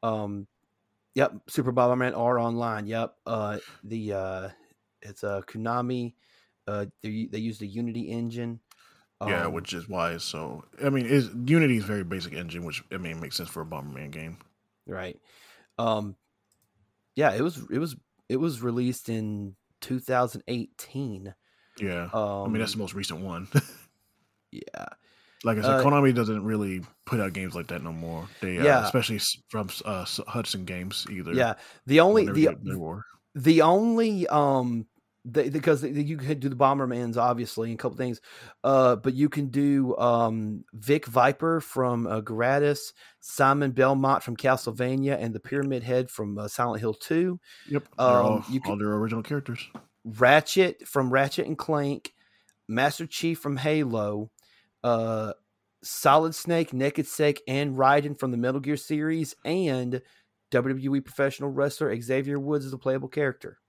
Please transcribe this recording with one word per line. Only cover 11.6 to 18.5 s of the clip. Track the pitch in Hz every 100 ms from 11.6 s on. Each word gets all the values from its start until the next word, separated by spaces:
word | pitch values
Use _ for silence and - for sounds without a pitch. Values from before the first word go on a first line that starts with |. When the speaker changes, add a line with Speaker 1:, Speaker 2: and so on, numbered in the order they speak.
| 151 120
Speaker 2:
is |
a | 98
very | 104
basic | 90 95 85
engine, | 76 87 85
which, | 85 76 -
I | 95
mean, | 85 82
makes | 78 -
sense | 82
for | -
a | 80
Bomberman | 78 71 67 73
game. | 76 80 87 - _ _ _ -
Speaker 1:
Right. | 92 92 - _ _ - - _ -
Um, | 117 110 104 95 _ _ _ _ _ _ _ _ _ -
yeah, | 147
it | 104
was, | 151 156 -
it | 127
was, | 160 135 _ _ _
it | 131
was | 165